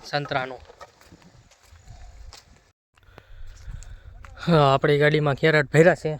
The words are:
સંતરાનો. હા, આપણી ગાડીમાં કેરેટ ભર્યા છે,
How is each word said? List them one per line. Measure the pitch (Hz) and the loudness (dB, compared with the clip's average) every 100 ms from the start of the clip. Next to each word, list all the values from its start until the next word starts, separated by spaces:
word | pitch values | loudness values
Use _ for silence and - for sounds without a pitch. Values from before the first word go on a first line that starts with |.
| - | -8
સંતરાનો. | 147 143 139 131 123 - - - _ _ - _ _ _ _ _ - - - - - - - _ _ _ _ _ _ _ - - - - - - - - - - - - - | -8 -4 -6 -6 -12 -20 -20 -20 _ _ -20 _ _ _ _ _ -20 -20 -20 -20 -20 -20 -20 _ _ _ _ _ _ _ -20 -20 -18 -18 -18 -18 -18 -18 -20 -20 -20 -20 -8
હા, | - 160 143 | 0 4 4
આપણી | 135 147 143 | 2 2 2
ગાડીમાં | 147 151 147 131 | 2 2 -2 0
કેરેટ | 160 156 135 | 2 2 2
ભર્યા | 147 175 160 | 4 4 4
છે, | 156 | -4